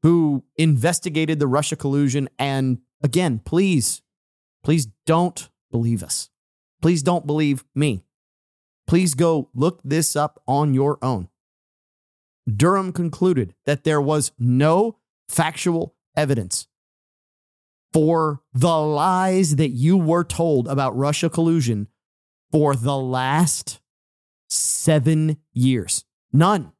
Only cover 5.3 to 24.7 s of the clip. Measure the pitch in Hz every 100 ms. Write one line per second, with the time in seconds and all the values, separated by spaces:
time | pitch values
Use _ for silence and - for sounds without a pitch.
5.3 | - - _ _ 120 117 110 - - -
6.3 | _ _ _ _ _ 160 170 139 175 147
7.3 | 151 151 135 - 135 151 98 _ _ _
8.3 | _ _ _ _ _ - 170 180 135 170
9.3 | 160 123 123 156 175 135 156 156 151 151
10.3 | _ - 139 151 131 139 143 131 117 92
11.3 | _ _ _ _ _ _ _ _ _ _
12.3 | _ - 104 160 196 190 175 170 139 180
13.3 | 156 95 _ - 143 160 151 143 151 -
14.3 | _ 123 127 151 175 226 - _ _ -
15.3 | - 160 160 180 170 165 _ _ - 151
16.3 | 127 92 - - _ _ _ _ _ _
17.3 | _ _ _ _ _ _ 160 156 165 156
18.3 | 143 _ 127 170 165 151 147 165 185 190
19.3 | 185 175 147 151 120 147 190 160 170 175
20.3 | - 165 139 120 139 131 120 139 147 170
21.3 | - 165 165 120 110 104 _ _ _ _
22.3 | _ _ 156 147 135 123 139 131 127 127
23.3 | 147 170 - - - _ _ _ _ _
24.3 | _ _ - -